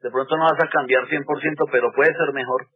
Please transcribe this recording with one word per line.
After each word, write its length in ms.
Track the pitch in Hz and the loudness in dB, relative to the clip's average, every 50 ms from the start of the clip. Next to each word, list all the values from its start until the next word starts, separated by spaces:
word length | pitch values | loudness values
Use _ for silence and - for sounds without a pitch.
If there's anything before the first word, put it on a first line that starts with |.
De 80 | - 123 | -10 -4
pronto 280 | 117 131 135 135 156 156 | -4 -4 -2 0 0 2
no 80 | 160 | 2
vas 180 | 160 160 156 165 | 2 4 2 0
a 60 | 151 | 0
cambiar 380 | - 156 135 123 127 127 123 127 | 2 -2 0 2 2 0 2 0
cien 140 | 156 151 139 | -4 -6 -2
por 160 | - 147 - | -4 -4 -2
ciento, 240 | - 143 151 147 - - | -2 -4 -2 -2 -2 0
pero 200 | - 123 120 117 110 | 2 2 0 2 2
puedes 220 | 131 143 160 160 165 | 4 2 2 4 2
ser 160 | 165 143 135 | -2 -2 -2
mejor. 320 | 139 123 123 127 131 - - _ | -4 -4 -2 -4 -4 -4 -6 _